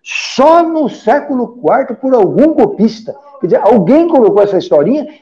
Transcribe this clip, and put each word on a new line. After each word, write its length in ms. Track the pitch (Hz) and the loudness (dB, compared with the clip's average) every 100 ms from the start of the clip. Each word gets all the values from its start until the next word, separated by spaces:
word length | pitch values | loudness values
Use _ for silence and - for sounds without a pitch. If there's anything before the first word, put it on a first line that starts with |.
só 600 | - - - - 285 339 | -14 -12 -8 0 2 2
no 260 | 330 320 269 | 0 -2 -4
século 680 | - 214 285 - 262 233 233 | -4 -2 -2 -2 -6 -6 -6
quarto 400 | 160 226 269 240 | -2 -2 -2 -6
por 180 | 269 | -2
algum 400 | 254 180 147 302 | 0 0 2 0
copista. 640 | 302 208 - 220 - - - - - | 2 -2 0 -2 -2 -16 -18 -18 -8
Quer 60 | 170 | -2
dizer, 120 | 202 | 0
alguém 460 | 196 233 165 285 339 | 2 2 4 2 2
colocou 340 | 302 214 202 | 2 2 2
essa 180 | 202 185 | 0 -2
historinha 500 | - 160 156 294 254 - | 0 0 0 -2 -6 -14